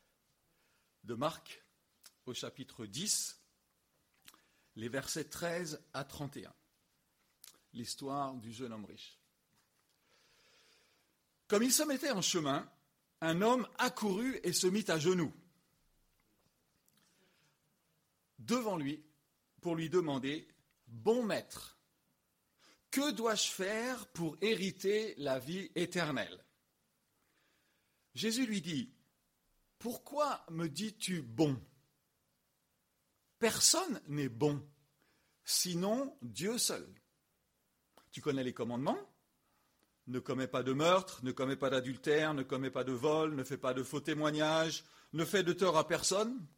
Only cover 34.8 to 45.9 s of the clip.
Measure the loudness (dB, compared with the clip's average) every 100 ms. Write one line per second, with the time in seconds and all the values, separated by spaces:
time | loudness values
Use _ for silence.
34.8 | _ _ _ _ _ _ -2 0 0 0
35.8 | 2 0 -2 -8 -10 -4 -2 0 0 -2
36.8 | -8 -18 _ _ _ _ _ _ _ _
37.8 | _ _ _ -6 -2 -2 -2 -4 -4 -2
38.8 | -2 -2 -6 _ _ _ _ _ _ _
39.8 | _ _ -8 -6 -2 -2 -2 -2 0 4
40.8 | 6 4 2 -6 -6 -2 -2 0 0 0
41.8 | -2 -4 2 4 4 0 -2 -2 -2 -2
42.8 | -2 0 2 4 2 -2 -6 -4 -2 -2
43.8 | -2 -4 -2 0 2 2 4 4 2 -2
44.8 | -10 -20 -8 -4 2 2 2 4 4 4
45.8 | 4